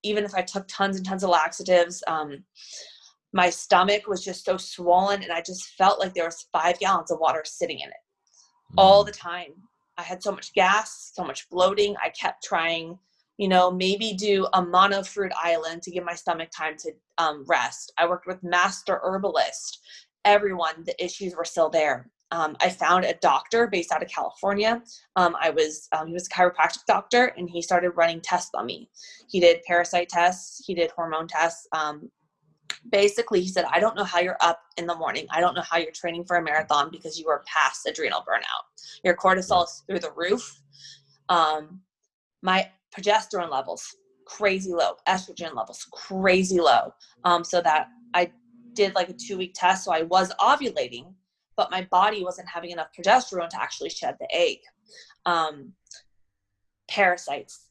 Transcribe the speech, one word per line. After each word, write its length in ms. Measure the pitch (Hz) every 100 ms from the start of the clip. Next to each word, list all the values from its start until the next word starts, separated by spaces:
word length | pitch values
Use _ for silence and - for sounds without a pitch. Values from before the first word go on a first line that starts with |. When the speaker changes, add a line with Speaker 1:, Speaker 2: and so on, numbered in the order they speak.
Speaker 1:
even 200 | 208 208
if 100 | 208
I 60 | 196
took 260 | 180 196 190
tons 300 | - 196 190
and 80 |
tons 180 | 185 185
of 60 | 190
laxatives, 720 | 170 160 - 185 180 170 180 -
um, 360 | 160 147 139 _ _ - - - - - _ _
my 160 | 190 180
stomach 580 | - - 185 190 208 214
was 160 | 185
just 220 | 190 180
so 100 | - 185
swollen 680 | - - 175 180 196 196
and 80 | 185
I 100 | 170
just 240 | 170 185 - -
felt 220 | 190 208
like 140 | 190
there 120 | 180
was 220 | 165 - -
five 240 | - 165 175
gallons 320 | 190 180 156
of 80 | 160
water 240 | 160 160
sitting 340 | 156 - 170 123
in 80 | 69
it 60 | - _ _ _ _ _ _ _ -
all 260 | 190 202
Speaker 2:
Mm. 40 | -
Speaker 1:
the 40 |
time. 400 | - 175 175 156 170 202 _ _ -
I 60 |
had 180 | 170 180
so 80 | 202
much 220 | 190 -
gas, 580 | - 185 208 220 - -
so 100 | -
much 260 | 170 - -
bloating. 460 | 180 185 202 202 208
I 60 | 165
kept 340 | - - -
trying, 560 | - 180 165 165 165 180 _ _ _ -
you 120 | 196
know, 220 | 185 180
maybe 420 | 180 185 202 220
do 320 | 190 208 196 185
a 80 | 185
monofruit 720 | 180 180 202 196 190 202 190
island 460 | - 170 165 160 170
to 80 | 180
give 140 | 175
my 100 | 175
stomach 340 | 170 - 165 160
time 220 | - 156 156
to, 140 | 156 - _ -
um, 260 | 165 151 135
rest. 440 | 151 123 - - -
I 100 | 170
worked 200 | 175 180
with 160 | 185
master 560 | 180 175 190 - - 185
herbalist. 760 | 180 190 196 156 95 - - - _ - _ _
Everyone, 600 | 208 208 208 180 160 160
the 160 | 170 -
issues 320 | 180 - 190
were 100 | 170
still 240 | 170 - 156
there. 400 | 160 151 123 - _ _
Um, 240 | 165 156 -
I 80 | 180
found 360 | 185 160 180
a 80 | 185
doctor 520 | 170 170 139 - 233 233
based 240 | 190 170
out 120 | 160
of 60 | 175
California. 720 | - - - 196 202 220 233 - - _
Um, 200 | - 175 165
I 100 | 165
was, 380 | 151 156 156 -
um, 160 | 156 160
he 60 |
was 140 | 170 180
a 20 |
chiropractic 560 | - 180 175 165 - -
doctor, 400 | 196 - 240 247 -
and 120 | 175
he 120 | 175
started 300 | 170 180 180
running 280 | 175 170 165
tests 320 | - 175 -
on 120 | -
me. 240 | 117 85 - _ - - _
He 100 | 190
did 240 | 175 170
parasite 460 | - 175 175 175 175
tests. 540 | 170 180 185 - -
He 80 | -
did 180 | 170 165
hormone 360 | - 165 156 165
tests. 400 | 156 165 165 -
Um, 400 | 156 151 151 - _ _ _ _ _ _ - -
basically, 520 | 202 208 202 233 196
he 60 | 185
said, 180 | 185 160
"I 100 | 170
don't 160 | 202
know 80 | 180
how 160 | 185 175
you're 180 | 180 -
up 200 | 170 165 _ -
in 100 | 170
the 80 |
morning. 320 | 160 156 117 151
I 100 | 160
don't 160 | 175
know 60 | 170
how 160 | - 170
you're 140 | 160
training 340 | - 175 170
for 100 | 175
a 80 | 175
marathon 460 | 160 151 156 147 151
because 260 | 165 160 165
you 120 | 160
are 140 | 143 -
past 400 | 156 135 - -
adrenal 340 | 156 135 78
burnout. 420 | - 113 - 60 - _ - -
Your 120 | 185
cortisol 480 | 175 190 185 185 185
is 180 | 170 - -
through 120 | 180
the 120 | 165
roof." 500 | 151 175 240 - - _ _ - - _ _ -
Um, 520 | 175 156 156 156 190 _ _ _ _ _ _
my 280 | 185 190 - _ _
progesterone 580 | - 196 214 214 196 170
levels, 440 | 135 - - - - _ _
crazy 480 | - - 208 190 190
low. 220 | 170 104 - -
Estrogen 460 | 185 - - 165
levels, 320 | 123 110 - -
crazy 680 | - - 190 190 185 185 180
low. 340 | 156 117 - _ _ _
Um, 200 | 180 175
so 180 | 170 180
that 280 | 170 156 - - -
I 180 | 180 175 _ _ _ -
did, 220 | - 196
like, 140 | 196 180
a 40 |
two-week 400 | - - 190 185
test. 280 | - 185 190
So 60 | 196
I 120 | 165
was 280 | 165 185 185 -
ovulating, 760 | 208 294 254 151 120 120 165 - _ _ _ -
but 140 | -
my 100 | 185 185
body 320 | 180 208 214
wasn't 260 | 180 175 175
having 220 | 175 170
enough 180 | 170 156 -
progesterone 520 | 175 254 247 185 170
to 120 | -
actually 280 | 135 - -
shed 280 | - 139 139
the 80 | -
egg. 260 | 165 165 - _ _ _ - - _
Um, 480 | 175 170 160 147 160 _ _ - _ _ _ _ _ _ _ _ -
parasites. 760 | - 185 175 - 139 - - _